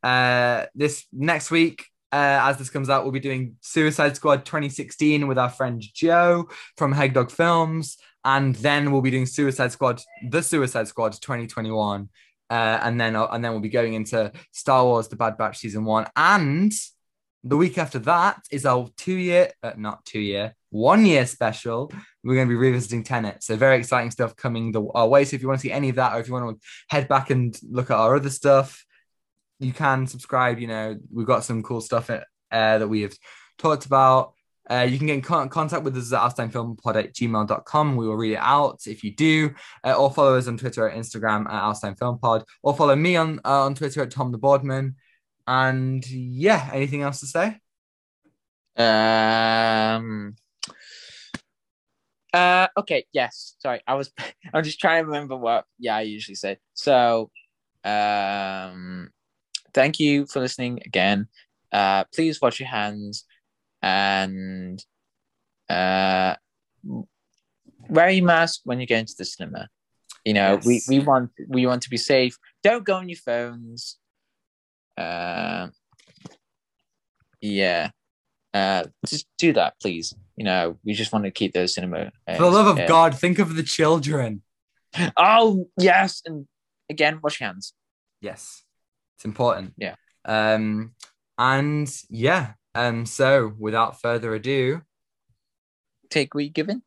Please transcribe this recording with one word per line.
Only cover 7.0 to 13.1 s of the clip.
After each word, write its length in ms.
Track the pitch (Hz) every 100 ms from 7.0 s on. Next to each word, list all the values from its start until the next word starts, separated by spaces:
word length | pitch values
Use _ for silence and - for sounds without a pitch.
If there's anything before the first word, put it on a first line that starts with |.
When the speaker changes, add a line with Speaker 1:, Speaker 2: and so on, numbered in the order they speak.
| 139
Speaker 1:
Dog 180 | 131 123
Films. 680 | - 170 170 160 160 151 - _ _ -
And 300 | 135 139 117
then 360 | 127 143 147
we'll 100 | 139
be 100 | 131
doing 160 | 127 127
Suicide 440 | - 143 135 127
Squad, 300 | - 131 120 - - 120
The 120 | 143
Suicide 440 | 170 160 131 120 107
Squad 340 | - 110 107
twenty 260 | - 123 113
twenty-one. 640 | - 110 110 104 101 101 _ _ _ _
Uh, 300 | 117 113 113
and 180 | 117 120
then, 160 | 113